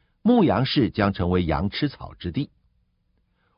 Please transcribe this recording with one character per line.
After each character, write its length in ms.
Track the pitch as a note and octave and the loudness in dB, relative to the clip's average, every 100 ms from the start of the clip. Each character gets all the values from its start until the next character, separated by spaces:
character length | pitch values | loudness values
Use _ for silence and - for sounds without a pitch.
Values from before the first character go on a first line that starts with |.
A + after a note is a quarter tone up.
| _ _ | _ _
牧 240 | A3 A#3+ | 2 4
羊 220 | D3+ F#2+ C3 | 4 2 0
市 240 | D3+ - | 0 0
将 240 | - G2+ | 2 0
成 160 | F#2+ F2 | 0 0
为 120 | F#2 | 0
羊 260 | E2 D2 F#2+ | 0 -2 -4
吃 180 | - D3 | -4 -6
草 240 | - - | -8 -16
之 160 | - - | -12 -8
地， 200 | D#2+ C#3+ _ _ _ _ _ _ _ _ _ _ | -6 -8 _ _ _ _ _ _ _ _ _ _